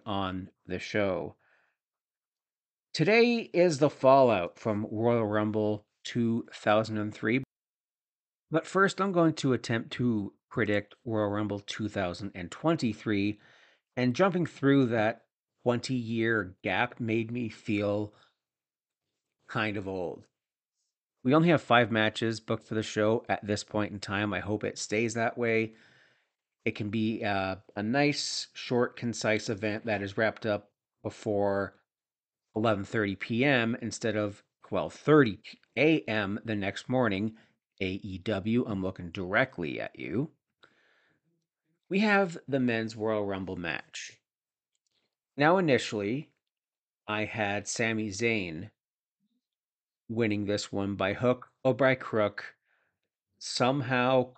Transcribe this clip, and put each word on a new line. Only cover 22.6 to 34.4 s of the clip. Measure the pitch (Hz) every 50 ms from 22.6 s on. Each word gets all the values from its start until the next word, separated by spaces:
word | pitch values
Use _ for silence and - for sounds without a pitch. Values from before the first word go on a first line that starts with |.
| -
for | - 113
the | 110
show | 107 - - 110 104 107 110 - - -
at | 95 - -
this | 101 104 - -
point | - - 107 104 -
in | 104 98
time. | - - 98 101 107 104 95
I | 92
hope | 82 95 107 - -
it | 98 - -
stays | - - 104 110 117 113 110
that | 117 113 120 -
way. | 123 120 113 113 113 110 110 - - - - _ _ _ _ _ _ _ _ _ _ _ _ _ _ -
It | 113
can | 110 - 107 104
be, | 104 113 110 110 110 - 113
uh, | 104 101 98 95 95 95 95 _ - -
a | 101 101
nice, | 110 127 143 147 147 143 - - - - - - - -
short, | - - - 127 120 123 123 -
concise | - 127 120 107 - - 110 110 107 -
event | - 110 95 110 107 104 110 -
that | 113 104 98
is | 101 98 98
wrapped | 117 110 104 - - -
up | 110 104 101 - _ _ _ _ _ _ _ -
before | 107 - - - 113 104 101 101 101 98 98 98 92 _ _ _ _ _ _ _ _ _ _ _ _ _ _ _ _ -
eleven | 110 110 117 107 98 101
thirty | - - 113 104 101 95
P | - - - 117 117 131
M | 147 135 123 117 113 120 -
instead | - 156 147 - - 113 104
of | 107 104 104 104 -